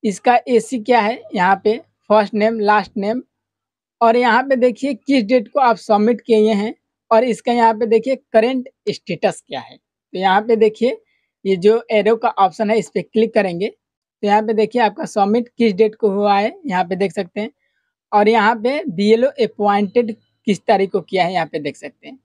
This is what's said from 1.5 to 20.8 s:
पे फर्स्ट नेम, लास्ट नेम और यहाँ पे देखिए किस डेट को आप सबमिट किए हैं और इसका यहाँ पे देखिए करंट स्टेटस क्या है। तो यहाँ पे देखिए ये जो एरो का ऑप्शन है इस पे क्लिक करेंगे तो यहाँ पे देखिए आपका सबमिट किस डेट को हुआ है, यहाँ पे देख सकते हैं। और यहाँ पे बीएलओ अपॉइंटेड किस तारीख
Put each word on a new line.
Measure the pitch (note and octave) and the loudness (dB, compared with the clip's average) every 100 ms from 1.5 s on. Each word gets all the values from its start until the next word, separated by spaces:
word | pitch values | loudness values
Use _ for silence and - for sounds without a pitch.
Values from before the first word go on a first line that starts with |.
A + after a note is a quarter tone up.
| F#3+ | 2
पे | G#3 A#3 - _ _ | 0 -4 -8 _ _
फर्स्ट | G#3+ G3+ | 2 2
नेम, | G#3+ G#3+ A3+ | 0 -2 0
लास्ट | G3+ G#3 F3+ - | 0 0 0 -6
नेम | G3 B3 - _ _ _ _ _ _ _ | -6 -6 -10 _ _ _ _ _ _ _
और | A#3 A#3+ | 2 2
यहाँ | B3 A3+ | 2 0
पे | C4+ C4 | 0 0
देखिए | B3 - C4+ C4 | 0 0 -8 -8
किस | - C#4 | -2 -2
डेट | G3+ B3+ A#3 | 2 0 0
को | C#4+ | 0
आप | B3+ G#3+ | 0 0
सबमिट | - G#3 G#3+ A#3+ | 0 0 2 -2
किए | - A3 G#3+ | 0 2 2
हैं | G#3 G#3 D4+ _ _ _ | 0 -4 -10 _ _ _
और | A3+ | 2
इसका | B3+ G#3+ - | 2 -2 -2
यहाँ | A#3+ A3+ | 2 2
पे | A3 A#3 | 2 0
देखिए | A3+ A#3 C4 _ | 0 0 -6 _
करंट | A3 A3+ C4 B3+ _ - | 0 0 -4 -8 _ -10
स्टेटस | F#3 - E3+ G3+ - | -10 -10 -4 -4 -4
क्या | _ C3 | _ -14
है। | A#2 C3+ | -14 -20
तो | _ _ _ F#3 | _ _ _ -4
यहाँ | F#3+ F#3+ | 0 0
पे | G#3+ A3 | 2 2
देखिए | G#3+ G#3+ A#3 A4 _ _ _ _ | 2 2 -4 -4 _ _ _ _
ये | G3 F#3+ | -4 2
जो | G3 A3+ A#3 | 2 2 0
एरो | A3 G3 A3+ | 0 2 0
का | A#3+ | -2
ऑप्शन | - F#3+ D#3+ G#3 | 0 0 0 -2
है | A3+ | -2
इस | - | -2
पे | G3+ | -8
क्लिक | E3 A3 A3 | -4 -2 0
करेंगे | A3 F#3+ E3+ G#3+ | 0 -2 -4 -8
तो | _ _ _ _ _ G3+ | _ _ _ _ _ -2
यहाँ | G#3 | 0
पे | A3 | 0
देखिए | G#3 G#3 B3 | -2 -2 0
आपका | A3 G#3 G#3+ | -2 -2 -8
सबमिट | A3 G3 A3+ A#3 | -2 0 0 -4
किस | _ A#3 | _ 0
डेट | F#3 A3 | 2 0
को | G#3+ G#3+ | 0 -2
हुआ | G3 G#3 G3 | 0 0 0
है, | G#3+ G4 D4+ | 0 -6 -6
यहाँ | F#3 | -4
पे | F3 F#3 | -4 -4
देख | G3 | -4
सकते | G#3 F3 - | -4 -10 -8
हैं। | A3 _ _ _ _ _ _ | -10 _ _ _ _ _ _
और | G#3 G#3 | 2 4
यहाँ | A#3 - A#3 | 4 2 0
पे | A3+ D4 D#4+ | -4 -4 -6
बीएलओ | E3+ G3+ A3+ C4 C#4 | -2 2 2 2 0
अपॉइंटेड | G#3+ - G#3 G3+ G3+ A#3+ A3+ A3 _ _ - | -4 -2 0 0 0 -2 -2 -6 _ _ -4
किस | F#3+ | -4
तारीख | - G3+ | 0 0